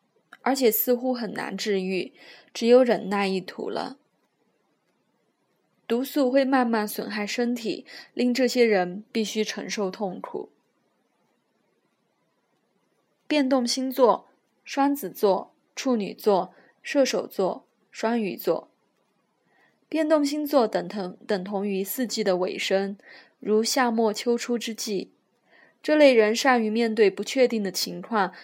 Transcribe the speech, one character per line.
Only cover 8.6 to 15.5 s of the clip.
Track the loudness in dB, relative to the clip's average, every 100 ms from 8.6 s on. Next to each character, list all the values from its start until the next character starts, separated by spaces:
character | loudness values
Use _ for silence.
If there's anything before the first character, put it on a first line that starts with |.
| 4
人 | 4 0 -6 -8
必 | -4
须 | -4 -4
承 | -4 -6 -8
受 | -4 -6
痛 | -4 -8 -8
苦。 | -12 -12 -12 _ _ _ _ _ _ _ _ _ _ _ _ _ _ _ _ _ _ _ _ _ _ _ _ _ _ _ -2
变 | 0 2
动 | 2 0
星 | -4 -4
座： | 4 4 4 -2 _ _ _ -8
双 | 0 0 0
子 | -6
座、 | 0 2 2 -2